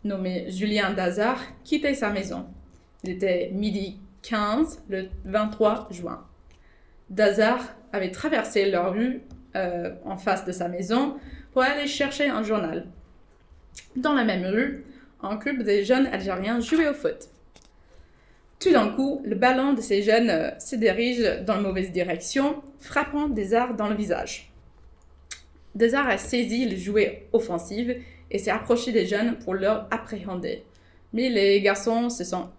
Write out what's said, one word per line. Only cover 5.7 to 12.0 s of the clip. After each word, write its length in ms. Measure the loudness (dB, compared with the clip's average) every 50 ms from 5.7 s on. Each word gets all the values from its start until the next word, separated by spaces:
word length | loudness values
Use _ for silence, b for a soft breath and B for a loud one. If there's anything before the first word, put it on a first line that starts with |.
| 4 2 -4 -10
juin. 340 | -12 -10 -10 -10 -10 -10 -14 -20 -20 _ _ -20 b b b b b b b b b b b b
Dazard 640 | 0 4 4 4 6 6 4 4 4 0 -2 -10 -14 -18 -16 -6
avait 200 | -4 -4 -4 -4
traversé 580 | -6 -4 -2 0 0 0 0 2 2 2 4 4
la 180 | 4 2 2 0
rue, 340 | 0 0 0 0 -2 -4 -10 -16 -18 -20 -20 -8 -4
euh, 380 | -2 -2 -2 -2 -4 -4 -6 -8 -8 -10
en 120 | -10 -10 -4
face 280 | 0 0 0 0 -2
de 60 | -6 -6
sa 160 | -4 -4 -4
maison 480 | -4 -4 -2 0 2 2 2 0 -2 B B B B B B B
pour 100 | 2 2
aller 260 | 2 4 2 0 -2 -4
chercher 420 | -2 -2